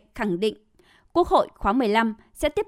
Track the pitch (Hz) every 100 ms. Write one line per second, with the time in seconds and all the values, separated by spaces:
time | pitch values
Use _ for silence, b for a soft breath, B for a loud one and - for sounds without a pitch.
0 | - - 214 175 214 - _ _ b b
1 | b - 359 320 - _ 208 240 226 220
2 | 226 214 b - 294 415